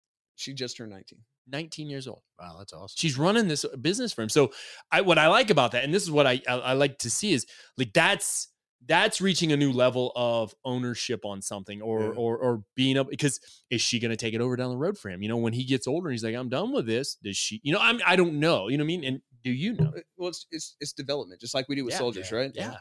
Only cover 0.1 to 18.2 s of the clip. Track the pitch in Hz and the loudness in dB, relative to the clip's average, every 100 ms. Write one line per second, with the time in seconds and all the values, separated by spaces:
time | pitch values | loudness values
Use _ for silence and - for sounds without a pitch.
0.1 | _ _ - - 135 123 - 110 98 - | _ _ -14 -12 -8 -10 -10 -14 -16 -20
1.1 | - 113 _ _ 139 165 - 151 139 131 | -20 _ _ _ -10 -10 -12 -10 -10 -10
2.1 | - _ - 87 82 101 78 95 - 165 | -14 _ -20 -20 -18 -18 -18 -12 -4 -2
3.1 | 131 165 226 202 147 - 131 139 208 240 | 0 2 4 2 0 -4 -4 -2 -2 -4
4.1 | - 110 151 135 - - - - 165 196 | -4 2 4 4 2 -18 -18 -2 2 6
5.1 | 156 156 214 226 156 120 120 135 185 175 | 6 8 6 6 4 4 2 0 0 2
6.1 | 147 139 131 127 123 120 135 143 131 120 | 4 4 4 0 -2 0 2 2 0 -4
7.1 | - 202 139 - - - - 123 165 170 | -2 2 0 0 -12 -10 -4 0 4 4
8.1 | 202 - - - _ _ _ 127 160 220 | 4 -2 -4 -8 _ _ _ 2 4 4
9.1 | - 190 165 160 143 143 123 127 127 123 | 2 0 2 2 4 4 4 4 2 -2
10.1 | 123 120 117 110 - 131 127 123 113 - | 0 0 0 -2 -6 -6 -4 -4 -4 -4
11.1 | 113 104 98 - 101 98 101 110 110 110 | -6 -6 -8 -8 -10 -10 -10 -4 -2 -2
12.1 | 110 117 117 127 113 101 - 135 135 139 | -2 -2 0 0 0 -2 2 4 4 2
13.1 | 139 147 - - - - 117 - 120 113 | 0 -2 -2 -10 -20 -4 -2 0 0 -2
14.1 | 110 113 110 123 123 127 123 165 208 98 | -2 -2 -2 0 -2 -2 -2 -4 -4 -8
15.1 | 90 104 117 117 117 127 131 123 156 180 | -6 -4 0 0 0 0 -2 0 -4 -2
16.1 | 120 110 120 127 127 226 277 117 113 127 | -4 -4 -6 -4 -4 -2 -2 0 -2 -2
17.1 | - 104 98 - 110 135 196 226 233 175 | -8 -8 -6 -6 -6 -2 0 2 2 4
18.1 | 185 | 4